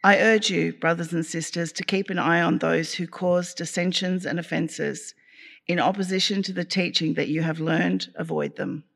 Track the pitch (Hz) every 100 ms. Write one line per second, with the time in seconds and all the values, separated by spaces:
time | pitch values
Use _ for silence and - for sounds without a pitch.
0 | 190 202 220 220 214 175 165 165 156 170
1 | 170 170 160 165 160 170 170 - - 190
2 | 196 185 160 170 170 175 165 165 160 -
3 | 175 - 180 180 175 - 170 - 180 180
4 | 185 185 185 170 170 160 165 - 147 139
5 | - - _ - - - - 175 139 190
6 | 185 185 - 196 196 185 175 190 175 -
7 | 160 160 143 151 165 160 160 160 175 185
8 | - - 165 156 143 - - 151 -